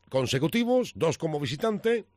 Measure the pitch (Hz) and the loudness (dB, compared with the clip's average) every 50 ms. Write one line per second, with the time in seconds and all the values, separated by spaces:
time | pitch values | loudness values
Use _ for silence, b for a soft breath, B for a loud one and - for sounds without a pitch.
0 | _ - - 131 131 113 131 135 143 160 - 233 240 233 254 254 233 - - 98 | _ -2 0 0 0 2 0 0 0 2 2 2 2 4 2 2 2 0 -2 0
1 | 151 165 - - 165 160 151 147 147 120 135 143 - 226 214 196 - 226 240 226 | 0 0 0 0 -2 -4 -2 -2 -4 -4 -4 -2 -2 -2 -2 0 0 0 0 0
2 | 196 _ _ | -2 _ _